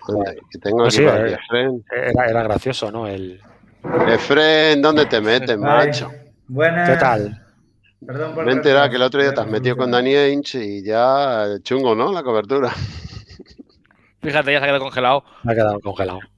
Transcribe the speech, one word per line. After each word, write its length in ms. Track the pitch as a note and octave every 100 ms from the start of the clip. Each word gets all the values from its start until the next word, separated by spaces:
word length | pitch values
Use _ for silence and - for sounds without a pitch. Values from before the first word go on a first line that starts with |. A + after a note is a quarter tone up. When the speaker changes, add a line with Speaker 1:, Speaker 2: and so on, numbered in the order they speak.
| -
Speaker 1:
Bueno. 140 | G#2
Speaker 2:
anda, 140 | G2 - -
que 80 | -
tengo 200 | G2+ A2+
Speaker 1:
No, 60 |
Speaker 2:
aquí 120 | A#2+ A#2
Speaker 1:
sí, 60 |
Speaker 2:
por 100 | D3+
aquí 200 | G#2+ A2
Speaker 1:
eh, 20 |
Speaker 2:
a 40 | -
Efren. 460 | - A#2+ C3 B2 -
Speaker 1:
era, 360 | A#2+ B2+ A#2+ A#2+
era 160 | A2+
gracioso, 500 | A2 G2+ C3 B2+ G#2+
¿no? 140 | A2+ A2
El 340 | G2 F#2+ F#2 - _ _ _ - - G#2
Speaker 2:
Efren, 760 | A2+ - C#3+ D#3 D#3 D#3 D3+
¿dónde 240 | D3+ D3+ C#3
te 140 | A#2
metes, 300 | G#2+ B2 C3
Speaker 3:
Ay, 80 | G#2+
Speaker 2:
macho? 520 | C#3+ D3 D3 B2+ - - - _ -
Speaker 3:
buenas. 440 | C3 E3 E3+ F3
Speaker 1:
¿Qué 60 | E3+
tal? 480 | C3+ A2 G#2 G#2 _ _ _ _ _ _ -
Speaker 3:
Perdón 280 | B2+ -
por 100 | D#3+
Speaker 2:
Me 60 | B2
he 20 |
Speaker 3:
el 60 | C3
Speaker 2:
enterado 300 | C#3+ C3+ C#3+
que 80 | B2+
el 60 |
Speaker 3:
retraso, 40 | B2+
Speaker 2:
otro 120 | C#3
día 100 | C#3
Speaker 3:
ya 40 |
Speaker 2:
te 60 | C3+
has 60 | G#2+
Speaker 3:
me 60 |
Speaker 2:
metido 240 | A2 B2+ B2
con 120 | B2+
Speaker 3:
escuchan. 140 | A#2+
Speaker 2:
Dani 120 | B2+ C#3+
Ainge 480 | C#3+ C#3+ - C3
y 200 | G#2 G2+
ya, 640 | G2 A2 B2+ C3+ C#3 A#2 G#2
eh, 140 | G2+
chungo, 320 | - C3 C3 A2
¿no? 160 | C#3+
La 100 | F#3
cobertura. 480 | C3 A2 G#2 C#3 B2
<laughs> 1500 | - - - - - - - - - - _ _ _ _ _
Speaker 4:
Fíjate, 300 | D#3 D3 C#3
ya 60 | C#3+
se 60 |
ha 40 | C#3
quedado 120 | C#3
congelado. 440 | C3+ B2 B2 C#3 - -
Speaker 1:
Se 80 | A#2
ha 40 |
quedado 260 | A2+ G#2+ G#2
congelado. 400 | G2+ F#2+ F#2 F#2 -